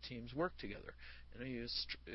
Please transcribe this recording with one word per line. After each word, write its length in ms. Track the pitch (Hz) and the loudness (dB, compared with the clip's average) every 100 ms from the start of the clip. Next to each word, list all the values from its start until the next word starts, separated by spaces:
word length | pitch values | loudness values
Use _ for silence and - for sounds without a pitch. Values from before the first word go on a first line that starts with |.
| - | -4
teams 280 | 123 120 | -2 0
work 180 | 127 175 - | 4 4 4
together? 340 | 104 104 - - - - - | -2 -2 -4 -6 -6 -8 -8
You 80 | 107 | -4
know, 60 | 127 | 0
you 200 | 123 117 | 0 2
str-, 280 | - - - - | 2 2 -2 -2